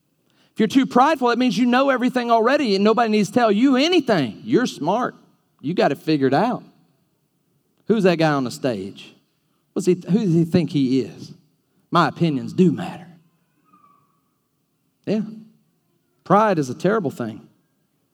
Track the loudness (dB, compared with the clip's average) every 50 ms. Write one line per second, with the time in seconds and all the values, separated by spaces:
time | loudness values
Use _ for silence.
0 | _ _ _ _ _ _ _ _ _ _ _ -2 -2 0 2 0 0 2 2 2
1 | 2 2 2 0 0 -2 0 0 0 0 0 0 0 2 2 2 2 2 0 0
2 | -2 -2 -2 -2 0 2 2 2 4 2 2 2 0 0 0 2 2 2 4 2
3 | 2 2 2 0 0 0 2 2 2 2 4 2 2 2 4 2 2 2 2 2
4 | 2 2 0 0 0 -2 -6 -10 -4 0 0 0 0 -2 -4 -4 -4 -2 -2 -2
5 | -2 -6 -8 _ _ _ _ _ _ _ _ _ -10 -6 -2 0 0 0 0 -2
6 | -2 -2 0 0 2 2 2 0 0 -2 -4 -6 -10 -16 _ _ _ _ _ _
7 | _ _ _ _ _ _ _ _ _ _ _ _ _ _ _ _ _ -2 0 2
8 | 2 2 2 2 2 0 0 -2 -4 -6 -6 -6 -6 -6 -6 -6 -8 -12 -14 -16
9 | -20 -20 -20 _ _ _ _ _ _ _ _ _ _ _ _ -2 0 0 0 0
10 | 0 -2 -2 0 2 2 2 2 2 2 0 0 0 0 0 -2 0 0 0 -2
11 | -2 -4 -10 -16 -18 -20 -20 -20 _ _ _ _ _ _ _ _ _ _ 0 0
12 | 0 0 0 -2 -2 -2 -2 -4 -6 -4 0 2 2 2 2 0 -6 -10 -12 -14
13 | -18 -20 -20 -20 _ _ _ _ _ _ _ _ _ _ _ _ _ _ _ _
14 | _ _ _ _ _ _ _ _ _ _ _ _ _ _ _ _ _ _ _ _
15 | _ -6 -4 -4 -6 -8 -12 -18 -20 -20 _ _ _ _ _ _ _ _ _ _
16 | _ _ _ _ _ 2 2 4 4 2 0 -2 -4 -4 -6 -4 -2 -2 -2 -2
17 | -2 -6 -6 -8 -10 -10 -10 -14 -18 -20 _ _ _ _ _ _ _ _ _ _
18 | _ _